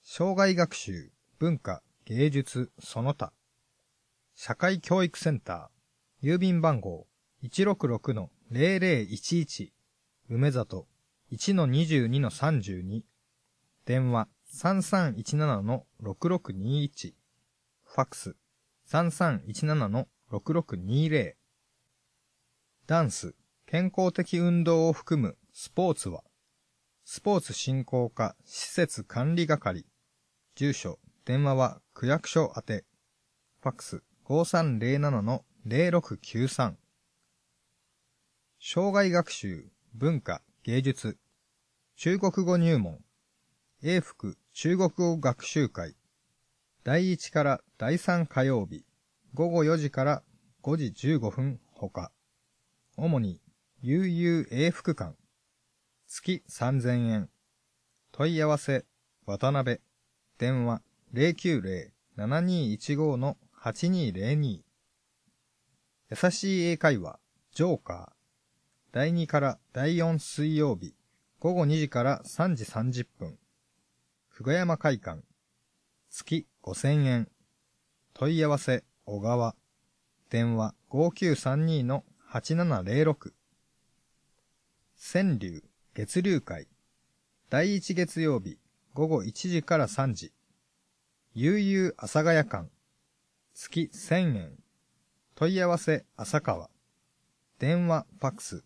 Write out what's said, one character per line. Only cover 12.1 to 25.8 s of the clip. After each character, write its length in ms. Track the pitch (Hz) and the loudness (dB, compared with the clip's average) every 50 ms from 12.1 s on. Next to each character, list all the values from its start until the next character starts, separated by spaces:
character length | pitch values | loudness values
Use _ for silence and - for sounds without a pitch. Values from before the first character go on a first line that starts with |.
| 127 143 | 2 0
の 100 | 139 113 | 0 -2
三 320 | - - 135 156 160 127 | -2 -2 0 0 0 0
十 200 | 95 101 95 90 | -2 -4 -8 -8
二。 240 | 90 95 104 113 - _ _ _ _ _ _ _ _ _ _ _ _ _ _ _ _ | -6 -6 -6 -8 -8 _ _ _ _ _ _ _ _ _ _ _ _ _ _ _ _
電 260 | - 123 131 131 127 | 0 2 2 4 4
話、 160 | 120 113 107 - _ _ _ | 4 2 2 0 _ _ _
三 380 | - - - - 175 196 190 185 | -18 -14 0 2 2 4 4 2
三 320 | - - 190 175 147 107 | 4 4 4 4 2 0
一 200 | 104 117 - 147 | -2 -4 0 2
七 240 | 151 151 151 123 101 | 2 2 2 2 0
の 260 | 98 110 123 123 - _ _ - | 0 0 -2 -2 -4 _ _ -10
六 280 | 107 101 95 _ - | -8 -8 -6 _ 0
六 240 | 170 180 175 - - | 0 0 0 -2 -6
二 320 | 98 95 95 117 139 147 147 | -8 -4 -2 0 0 0 0
一。 320 | 139 _ - - - _ _ _ _ _ _ _ _ _ _ _ _ _ _ _ | -2 _ -10 -14 -14 _ _ _ _ _ _ _ _ _ _ _ _ _ _ _
フ 160 | - - - | -6 -2 -2
ァ 20 | 131 | -2
ッ 20 | |
ク 100 | - - | -2 -4
ス、 180 | - - 92 - _ _ _ _ _ _ _ _ _ _ | -14 -14 -14 -16 _ _ _ _ _ _ _ _ _ _
三 260 | - - 156 170 170 | -2 0 0 0 0
三 300 | - - 180 165 127 95 - | 0 0 0 0 0 -2 -6
一 180 | 107 110 - 156 | -8 -6 -4 -2
七 220 | 156 156 151 117 | 0 0 0 0
の 220 | 98 104 127 - _ _ _ _ _ | 0 -2 -2 -4 _ _ _ _ _
六 220 | 117 98 _ - | -8 -6 _ -2
六 240 | 156 170 165 - 117 | -2 -2 -2 -4 -8
二 340 | 90 90 98 120 143 156 160 | -8 -4 -2 0 0 2 2
零。 280 | 156 143 101 78 - _ _ _ _ _ _ _ _ _ _ _ _ _ _ _ _ _ _ _ _ _ _ _ _ _ _ _ _ _ _ | 2 0 0 -2 -8 _ _ _ _ _ _ _ _ _ _ _ _ _ _ _ _ _ _ _ _ _ _ _ _ _ _ _ _ _ _
ダ 160 | - - 170 156 | 0 2 2 2
ン 60 | 113 | 0
ス、 260 | - - - 85 - _ _ _ _ _ _ | -2 -6 -10 -12 -14 _ _ _ _ _ _
健 200 | - - 165 185 | -4 -2 0 0
康 260 | 185 - - 185 180 | 0 0 2 0 2
的 260 | - - 170 - - | 2 -2 -2 0 0
運 280 | 170 175 175 175 170 165 | 2 4 4 4 4 4
動 240 | 165 165 160 160 165 | 4 4 4 4 2
を 40 | 156 | 2
含 280 | - - - 165 147 | -2 -2 0 0 2
む 160 | 117 90 - _ _ _ _ | 2 -2 -4 _ _ _ _
ス 160 | - - - | -20 -20 -6
ポ 220 | _ - | _ 0